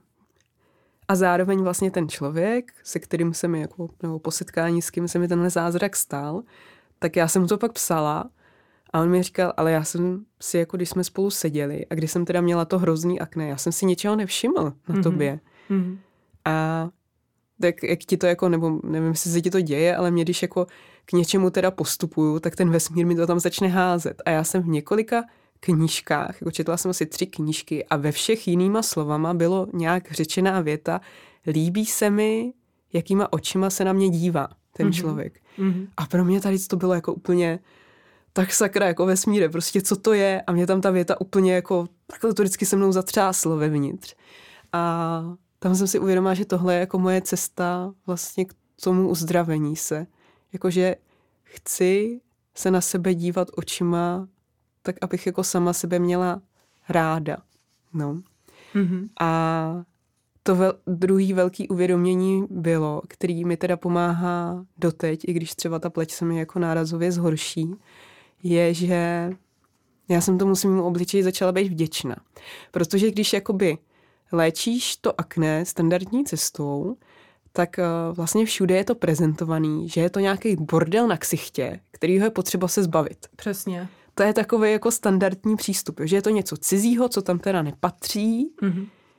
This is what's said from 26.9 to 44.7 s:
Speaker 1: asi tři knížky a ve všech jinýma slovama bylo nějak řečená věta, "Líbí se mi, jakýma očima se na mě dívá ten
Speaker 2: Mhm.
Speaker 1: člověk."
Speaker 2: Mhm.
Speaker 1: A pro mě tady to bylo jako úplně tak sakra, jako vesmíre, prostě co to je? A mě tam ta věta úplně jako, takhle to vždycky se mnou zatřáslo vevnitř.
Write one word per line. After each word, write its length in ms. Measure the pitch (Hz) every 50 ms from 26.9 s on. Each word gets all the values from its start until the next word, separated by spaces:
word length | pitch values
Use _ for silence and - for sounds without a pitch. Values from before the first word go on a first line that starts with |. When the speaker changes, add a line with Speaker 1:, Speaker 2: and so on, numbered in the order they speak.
Speaker 1:
asi 140 | 180 - 156
tři 220 | 156 - - -
knížky 580 | - - - 156 151 156 - - - 160 147 -
a 120 | - 160
ve 140 | 147 143 151
všech 360 | 147 - - - 220 220 -
jinýma 340 | 185 175 175 185 196 208 220
slovama 520 | 220 - - 165 151 147 151 151 160 165 175
bylo 340 | 170 165 170 185 190 185 208 -
nějak 380 | 175 165 165 175 180 180 -
řečená 500 | 156 - 160 160 - 190 185 190 190 190
věta, 400 | 160 151 151 151 - - 165 185 - - - - - - _ _ -
"Líbí 380 | 160 151 156 160 175 180 214 214
se 240 | 220 - - 214 208
mi, 440 | 202 208 214 220 220 226 233 247 254 _ _ _ _ _ _ _ -
jakýma 400 | 165 165 - 190 196 202 - -
očima 360 | 156 - - - 190 190 190
se 160 | 190 - 190
na 80 | 190 190
mě 160 | 196 196 190
dívá 380 | 170 165 170 180 165 147 135 - - _ _ _ -
ten 120 | - 165
Speaker 2:
Mhm. 80 | - 175
Speaker 1:
člověk." 460 | 175 175 160 151 147 - - - _ _ _ _
Speaker 2:
Mhm. 300 | - 190 190 180 185 190 190 -
Speaker 1:
A 80 | - 156
pro 200 | - - 180 180
mě 160 | 175 190 196
tady 180 | 196 202 190 190
to 180 | 190 - 196
bylo 160 | 170 185 185 185
jako 200 | 170 165 - -
úplně 460 | 180 - - 180 175 175 165 165 180 - _ _ - _ _ _ _ _ _ _ _ _ _ -
tak 200 | - 185 185 -
sakra, 340 | - 220 196 - 202 196
jako 180 | 180 165 - 175
vesmíre, 440 | 190 185 185 - 220 208 208 170 156
prostě 320 | 160 165 170 - - 202
co 140 | 190 - 202
to 180 | 190 - 220 214
je? 280 | 202 196 196 190 185
A 100 | - -
mě 160 | 175 175 175
tam 140 | 175 190 190
ta 100 | 185 196
věta 300 | 185 180 175 175 190 -
úplně 320 | 190 190 - 196 190 185 185
jako, 320 | 180 175 - 190 175 175 175 _ _ _
takhle 260 | - - - - 226 202
to 80 | 208 208
vždycky 220 | 185 190 - 208
se 100 | - 208
mnou 160 | 196 196 190
zatřáslo 640 | 185 185 185 - - 220 202 190 185 - - 165 160
vevnitř. 580 | 151 151 156 151 147 143 139 - - - - - _ _ - - - - - - - _ _